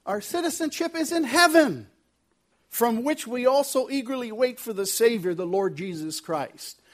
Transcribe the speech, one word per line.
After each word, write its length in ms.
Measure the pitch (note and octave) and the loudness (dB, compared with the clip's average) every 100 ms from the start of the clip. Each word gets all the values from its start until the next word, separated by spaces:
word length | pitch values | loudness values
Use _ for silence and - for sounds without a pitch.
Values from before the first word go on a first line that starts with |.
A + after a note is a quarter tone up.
| - | -6
our 140 | G#3 | -6
citizenship 720 | - F4 E4 - D#4 - E4 | -4 -2 -2 -2 -4 -2 -4
is 160 | E4 D#4+ | -2 -2
in 140 | E4+ | -2
heaven, 640 | C4+ D4+ F4 E4 C#4 C3+ G2+ _ _ _ _ _ _ _ _ | 2 4 6 8 6 0 -10 _ _ _ _ _ _ _ _
from 340 | - A#3+ A3+ | 0 0 2
which 240 | C4 D#4 A3+ | -2 -4 -4
we 200 | B3 B3+ | 0 4
also 420 | C4+ C#4 C4+ B3 | 4 2 0 0
eagerly 420 | C4+ A#3+ C4 A#3+ | -2 -4 -6 -4
wait 300 | G#3+ B3+ B3 | 0 0 0
for 120 | A3+ | -8
the 140 | G3+ G3 | -4 -2
Savior, 480 | - A3+ A3+ F3 | 2 2 2 -2
the 100 | E3+ | -4
Lord 300 | F3 F#3+ F#3+ | -2 0 0
Jesus 460 | D3+ F#3+ E3 D#3 D3+ | -2 -8 -6 -8 -8
Christ." 580 | - D#3 C3 - - - _ | -6 -4 -6 -10 -18 -18 _